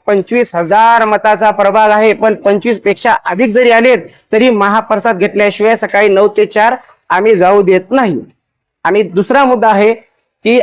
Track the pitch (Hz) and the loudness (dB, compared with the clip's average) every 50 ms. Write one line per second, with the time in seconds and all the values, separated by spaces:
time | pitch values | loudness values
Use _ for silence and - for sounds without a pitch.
0 | _ - 208 196 185 - 233 247 233 - - 170 175 160 196 214 226 233 233 233 | _ -2 -2 -2 -2 -2 -2 -2 -2 -2 -4 -4 -4 -2 0 2 2 2 2 2
1 | 226 214 214 202 208 214 214 175 220 214 208 208 196 196 196 220 220 214 208 208 | 0 0 -2 0 0 0 0 0 0 -2 0 0 0 0 2 2 2 2 2 2
2 | 220 220 196 - 214 220 214 - - 202 202 196 160 240 226 190 - 208 190 - | 2 0 0 0 -2 -2 -2 -2 -2 -2 -2 -2 -2 -4 -4 -2 -2 -4 -4 -2
3 | - 240 214 - - 180 180 185 254 226 202 254 254 240 226 226 233 254 247 185 | -2 -2 -2 -2 -2 -4 -4 -2 -2 0 0 2 2 2 2 2 2 2 2 0
4 | - - - _ _ _ 214 220 247 254 233 202 196 202 208 220 220 - 262 202 | -2 -8 -20 _ _ _ -2 0 2 2 2 0 0 0 -2 -2 -2 -2 -4 -2
5 | - 233 220 175 - 208 - 202 208 208 190 - 208 220 226 220 214 196 - 202 | -2 -2 -2 -2 -4 -4 -2 -2 -2 -2 -2 -2 -2 0 0 -2 -2 -2 -2 0
6 | 208 208 190 190 208 202 - 214 214 208 - 214 214 240 254 247 - _ _ _ | 0 2 2 2 0 0 0 -2 -2 -2 0 0 0 0 -2 -4 -8 _ _ _
7 | _ - 170 185 208 226 220 175 180 180 202 208 196 175 190 185 185 - 240 269 | _ -4 -4 0 0 2 2 2 2 2 2 2 2 2 0 0 0 -2 -2 -2
8 | 247 202 147 117 - - _ _ _ _ _ _ _ _ _ _ - 165 190 208 | 0 -2 -4 -6 -8 -14 _ _ _ _ _ _ _ _ _ _ -6 -2 -2 -2
9 | 208 170 175 190 202 - 262 277 277 254 247 214 226 220 208 196 208 220 226 226 | -2 -2 -2 -4 -2 0 0 0 2 0 0 0 0 0 2 2 2 0 0 -4
10 | - _ _ _ _ _ _ _ - 220 240 247 | -8 _ _ _ _ _ _ _ -2 0 0 0